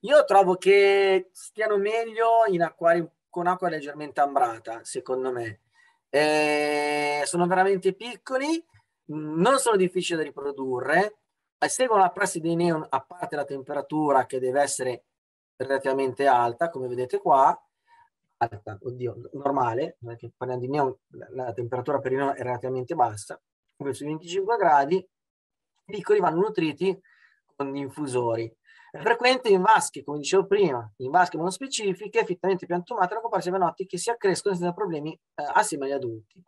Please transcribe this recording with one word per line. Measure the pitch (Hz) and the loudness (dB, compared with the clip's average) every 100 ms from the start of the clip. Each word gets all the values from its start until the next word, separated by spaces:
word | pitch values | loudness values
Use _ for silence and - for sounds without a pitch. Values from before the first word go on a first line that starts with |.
Io | 208 294 | 6 4
trovo | 285 196 185 185 | 6 6 6 4
che | 185 202 196 196 196 190 185 | 6 6 8 6 4 2 0
stiano | - - - 220 202 | -16 -20 -6 0 0
meglio | 202 226 226 220 226 226 220 | 0 -2 -4 0 4 4 4
in | 180 | 2
acquari | 165 - 165 170 165 _ _ | 0 0 2 2 0 _ _
con | - 175 | -4 -2
acqua | 180 180 | 0 -2
leggermente | 156 143 147 147 139 | -4 -8 -10 -10 0
ambrata, | 143 131 120 113 113 113 | 0 2 0 -2 -10 -12
secondo | - 131 - 127 131 | -10 -10 -4 -4 -2
me. | 123 113 110 _ _ _ _ _ | -4 -6 -10 _ _ _ _ _
Eh, | 143 151 151 151 147 147 147 147 147 147 147 | 0 2 2 2 2 0 0 0 -2 -2 -2
sono | 143 175 175 | -4 0 0
veramente | 185 190 196 185 | 2 2 2 0
piccoli, | 185 233 208 - 262 285 330 - _ _ _ _ | -4 -12 -14 -6 -4 -2 -4 -6 _ _ _ _
non | 151 151 156 196 269 | -10 -6 0 2 2
sono | 247 208 | 2 2
difficili | 180 185 170 170 | 2 0 -4 -4
da | |
riprodurre, | 151 143 139 139 131 127 127 160 208 - _ _ _ _ | -4 -6 -8 -6 -4 -4 0 0 0 -4 _ _ _ _
eh, | - | -4
seguono | - 254 220 | 0 2 4
la | 185 | 4
prassi | 185 196 175 | 2 -4 -2
dei | 160 170 | -2 0
neon, | 175 160 156 | 2 0 -2
a | 135 | -6
parte | - 175 - 147 | -6 -12 -8 -6
la | |
temperatura | 143 139 131 147 139 156 151 135 127 | -6 -8 -8 -8 -4 -2 2 2 2
che | 131 | -2
deve | 127 131 | -2 2
essere | 143 - 127 120 _ _ _ _ _ _ | 0 0 -4 -6 _ _ _ _ _ _
relativamente | 131 135 135 135 135 120 139 | -4 -2 0 0 -2 2 4
alta, | 127 120 117 170 | 4 2 0 -4
come | 139 127 | -4 -8
vedete | 123 127 - | -4 -4 -2
qua, | - 139 143 175 _ _ _ _ _ _ _ _ | 2 6 6 2 _ _ _ _ _ _ _ _
alta, | - 107 - 104 | -6 -6 -14 -12
oddio, | - 123 120 113 120 | -12 -8 -8 -8 -16
normale, | 139 139 139 120 117 165 - | -8 -4 0 0 -2 -6 -8
perché | 117 117 117 _ | -16 -16 -18 _
parliamo | 127 127 | -8 -6
di | 123 | -4
neon, | 147 135 131 _ | -2 -2 -4 _
la, | 120 - | -20 -16
la | 127 127 | -10 -8
temperatura | 113 120 127 123 143 | -8 -6 -6 -4 -4
per | 131 | -2
i | 131 | -2
neon | 139 139 | -2 -4
è | |
relativamente | 127 120 127 131 123 | -6 -8 -6 -8 -8
bassa, | 165 120 107 - - _ _ _ _ | -2 -2 -2 -14 -18 _ _ _ _
come | 143 | -8
sui | 131 143 | -8 -8
venticinque | 156 175 180 190 226 | -10 -6 -4 -2 2
gradi, | 180 147 139 185 | 4 4 4 0
i | 185 _ _ _ _ _ _ _ _ | -2 _ _ _ _ _ _ _ _
piccoli | 208 - 208 | -12 0 2
vanno | 175 160 | 2 2
nutriti | 214 - 160 147 185 175 _ _ _ _ _ _ | 0 0 -2 -2 -2 -2 _ _ _ _ _ _
con | 139 | -6
gli | 139 | -6
infusori. | 139 151 147 123 120 113 113 _ _ _ _ | -8 -8 -4 -2 0 -2 -6 _ _ _ _
È | 151 | -6
frequente | 202 233 247 262 247 | -2 2 2 2 4
in | 196 | 4
vasche, | 185 214 165 - | 6 4 4 -8
come | - 147 | -8 -8
dicevo | 143 190 180 | 2 2 2
prima, | 202 185 127 110 _ | 2 2 0 -6 _
in | 127 | 0
vasche | 160 175 160 | 2 2 0
monospecifiche, | 170 185 269 - 208 180 208 226 | -6 -6 -8 -4 -4 -4 -4 -2
fittamente | 214 175 185 185 175 | -2 -2 -2 -2 -2
piantumate, | 175 175 254 180 | -6 -4 -2 0
la | 214 | 0
comparsa | 226 202 175 | -2 -2 -2
di | 190 | 0
notti | 175 165 190 | 0 -2 -10
che | 180 | -6
si | 196 | -4
accrescono | 233 202 175 202 | 0 0 0 -2
senza | 180 175 | -2 -4
problemi, | 175 202 160 151 | -4 -4 -4 -8
eh, | 175 _ - 147 | -12 _ -12 -2
assieme | 180 214 147 135 | 0 0 -2 -4
agli | |
adulti. | 139 123 113 107 _ | -4 -4 -10 -16 _